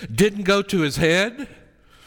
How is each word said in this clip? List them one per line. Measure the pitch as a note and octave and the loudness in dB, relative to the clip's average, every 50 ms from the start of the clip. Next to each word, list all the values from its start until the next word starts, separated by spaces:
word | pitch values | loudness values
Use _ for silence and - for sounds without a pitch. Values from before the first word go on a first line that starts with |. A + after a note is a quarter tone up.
| - - | -14 -8
didn't | A2 A2+ F#3+ A3 G3+ G#3 G3+ | 0 2 2 2 2 -2 0
go | F#3 G3 G3+ G3 | 0 0 0 0
to | G3 G3+ F#3 | 0 0 0
his | D#3 C#3+ B2+ C#3 | 0 0 0 0
head. | E3 D#3+ E3 F#3 G3 A#3 A#3 C4+ C#4 - - - - - _ _ _ _ _ _ - | 0 2 2 2 0 -2 -4 -10 -12 -14 -14 -20 -20 -20 _ _ _ _ _ _ -20